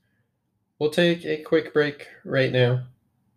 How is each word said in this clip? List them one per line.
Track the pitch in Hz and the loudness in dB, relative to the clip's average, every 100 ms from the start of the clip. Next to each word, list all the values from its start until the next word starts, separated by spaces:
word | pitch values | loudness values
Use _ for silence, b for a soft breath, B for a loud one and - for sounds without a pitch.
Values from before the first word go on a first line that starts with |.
| _ _ _ _ _ _ _ - | _ _ _ _ _ _ _ -4
We'll | 226 | -2
take | 185 175 170 | 2 2 0
a | 160 156 | -4 -8
quick | - 160 156 | 0 -2 0
break | 151 147 143 - - - | 0 -2 -4 -16 -18 -4
right | 135 131 | -2 0
now, | 127 123 127 - _ _ _ _ | 2 2 0 -6 _ _ _ _